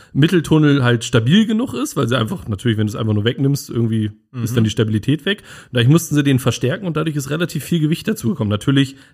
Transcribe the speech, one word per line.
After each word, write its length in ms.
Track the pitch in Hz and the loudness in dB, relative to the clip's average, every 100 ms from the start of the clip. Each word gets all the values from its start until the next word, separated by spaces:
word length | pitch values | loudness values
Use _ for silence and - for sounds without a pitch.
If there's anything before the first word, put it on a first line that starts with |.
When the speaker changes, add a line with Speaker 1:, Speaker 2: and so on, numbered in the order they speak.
| - | -8
Speaker 1:
Mitteltunnel 720 | 135 165 180 139 156 147 139 | 0 2 2 2 4 4 4
halt 220 | 120 120 - | 2 0 2
stabil 400 | 123 117 196 220 | 0 4 4 4
genug 260 | 220 262 | 0 -2
ist, 220 | 240 294 - | -4 -4 -2
weil 120 | 117 | -2
sie 100 | 127 | 0
einfach, 300 | 110 190 - | -2 -6 -6
natürlich, 300 | 98 120 107 | -4 -2 0
wenn 80 | 107 | -2
du 60 | |
es 40 | 104 | -2
einfach 180 | 110 | -2
nur 100 | 107 | 0
wegnimmst, 460 | 107 - 139 143 - | 0 0 0 -2 -4
irgendwie 420 | 120 117 110 107 107 _ | -2 -2 0 -4 -6 _
Speaker 2:
Mhm. 120 | 123 | -8
Speaker 1:
ist 140 | 110 120 | -4 0
dann 60 | |
die 60 | 113 | 0
Stabilität 540 | 110 107 107 - 151 - | 0 0 0 -2 -2 -2
weg. 140 | 208 | -6
Und 280 | - - - | -8 -20 -6
dadurch 140 | 120 120 | 0 4
mussten 280 | 165 - 147 | 4 4 0
sie 80 | |
den 140 | 139 131 | 2 2
verstärken 460 | 127 - 123 185 190 | 0 -2 -4 -4 -4
und 100 | 151 | -4
dadurch 180 | 160 147 | -4 -4
ist 140 | 135 | -6
relativ 340 | 156 175 156 | -4 -4 -6
viel 160 | - 175 | -2 0
Gewicht 280 | 151 139 - | 2 0 -2
dazugekommen. 420 | 214 117 101 107 | -4 -2 -2 -2
Natürlich, 460 | 104 - 139 135 - - | -2 0 2 0 -4 -20